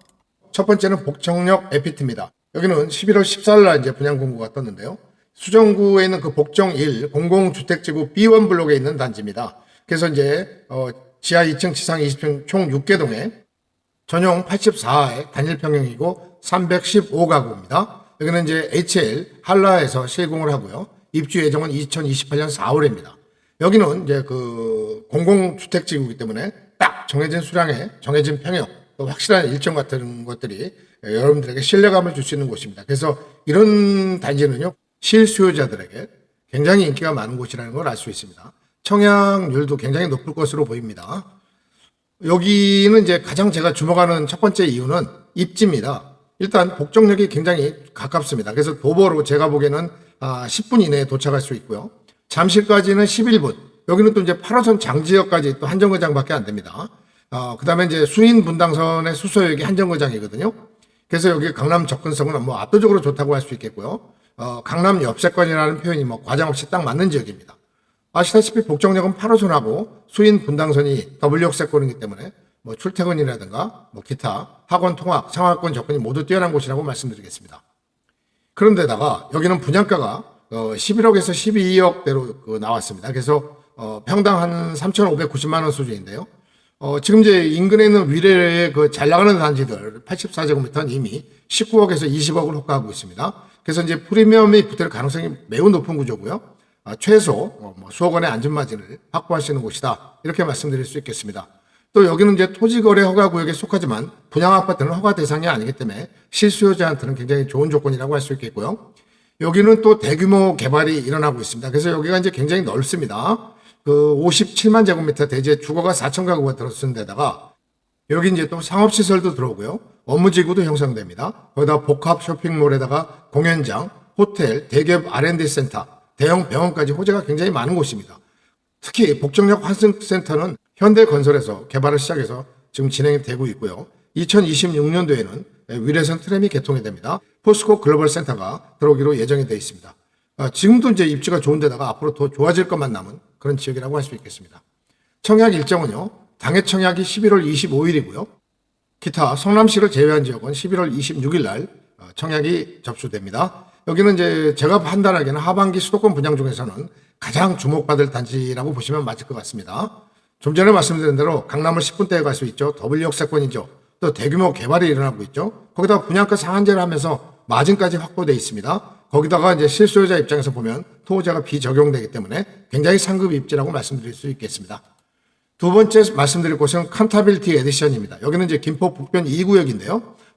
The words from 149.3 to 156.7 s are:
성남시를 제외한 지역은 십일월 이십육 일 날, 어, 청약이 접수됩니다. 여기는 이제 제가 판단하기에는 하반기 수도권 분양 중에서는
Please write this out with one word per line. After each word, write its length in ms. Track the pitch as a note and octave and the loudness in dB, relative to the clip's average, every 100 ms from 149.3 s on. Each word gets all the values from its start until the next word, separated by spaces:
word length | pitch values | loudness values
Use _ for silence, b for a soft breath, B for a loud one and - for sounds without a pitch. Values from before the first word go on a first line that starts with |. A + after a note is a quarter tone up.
| C#3 | 0
성남시를 560 | G3 G#3 A3 G#3 G3+ | 2 4 4 4 2
제외한 320 | C3+ D3 D3+ | 4 4 4
지역은 300 | B2+ A2+ B2+ | 0 -6 -8
십일월 400 | C#3+ F3+ F3+ E3 | -8 -4 -2 -2
이십육 420 | C3 C3+ C#3 C3+ E3+ | -4 -6 -6 -2 -2
일 80 | |
날, 240 | G#2 G#2+ F#3 _ _ _ | -2 -6 -12 _ _ _
어, 100 | F#2 - | -20 -12
청약이 640 | D#3+ D3+ D3+ F3 D3 - | -6 -4 -2 -4 -6 -14
접수됩니다. 800 | B2 A2+ B2+ G#2 G2 A2 F#3 B B B - | -16 -14 -12 -12 -10 -6 -6 B B B -4
여기는 260 | E3 G3+ F3+ | 2 4 4
이제 400 | E3+ D#3+ D3+ C#3+ | 2 2 0 2
제가 260 | D3+ G3+ | 2 2
판단하기에는 580 | D#3+ G3 G3 F3 C3+ D3 | 0 0 2 2 -2 -2
하반기 400 | E3 F#3 G3 F3+ | -2 0 0 0
수도권 340 | - G#3 G#3+ | -4 0 0
분양 240 | C#3+ D3+ C#3 | 0 0 -2
중에서는 520 | C3+ B2 A#2+ | -2 -6 -10